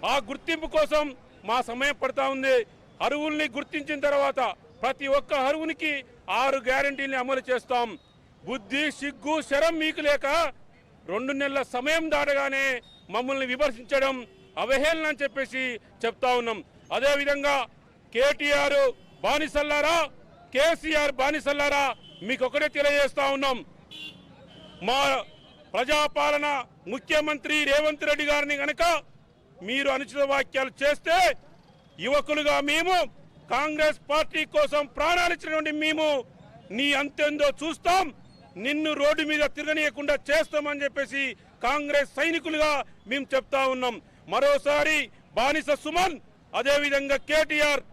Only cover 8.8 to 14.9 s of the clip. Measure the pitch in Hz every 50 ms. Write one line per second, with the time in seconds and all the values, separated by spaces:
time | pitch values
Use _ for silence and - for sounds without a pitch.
8.8 | 302 302 - - 269 285 277 - - 285 311 311 285 - 277 277 302 330 330 320
9.8 | 311 311 311 339 311 294 285 285 - 269 285 330 330 294 - - - - - -
10.8 | _ - - - - 165 175 214 247 262 285 269 277 277 277 277 262 - - 247
11.8 | 254 294 311 330 320 320 302 294 285 285 285 277 277 277 269 269 269 269 262 240
12.8 | - - - - - - 180 220 247 254 269 269 269 254 247 254 294 294 226 220
13.8 | 247 208 277 277 262 269 269 254 240 - - - - - - 151 180 226 269 269
14.8 | 277 311